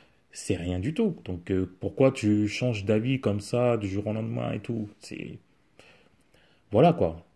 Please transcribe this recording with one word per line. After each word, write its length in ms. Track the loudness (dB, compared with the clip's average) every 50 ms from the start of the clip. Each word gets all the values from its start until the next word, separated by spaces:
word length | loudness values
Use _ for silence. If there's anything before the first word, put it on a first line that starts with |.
| -20 _ _ _ _ _
C'est 240 | -18 -10 -2 -2 -2
rien 220 | -2 0 -2 -2
du 160 | -2 -2 -2 0
tout. 240 | 0 0 0 0 -4 -8
Donc, 240 | -10 -10 -8 -2 0
euh, 180 | 0 0 0 -2 -6 -8
pourquoi 320 | -8 -4 2 4 4 4
tu 360 | 4 2 2 4 4 4 2
changes 380 | 0 -2 -2 -2 0 0 -2 0
d'avis 340 | 2 2 2 2 0 -2 0
comme 200 | 0 0 0 -2
ça, 360 | -2 -2 -2 2 2 2 2
du 100 | 0 -2
jour 180 | -2 -4 -4 -4
au 80 | -4 -4
lendemain 400 | -4 -4 -4 -4 -4 -4 -4 -4
et 60 | -6
tout ? 280 | -6 -6 -6 -6 -6 -8 -12 _
C'est, 400 | -16 -14 -12 -12 -12 -12 -14 -16 _ _ _ _ _ _ _ _ -20 -20 -20 _ _ _ _ _ _ _ _ _ _ _ _ _ _ 0
voilà, 240 | 4 6 6 6 6
quoi. 320 | 4 0 -2 -2 -6 -14 _ _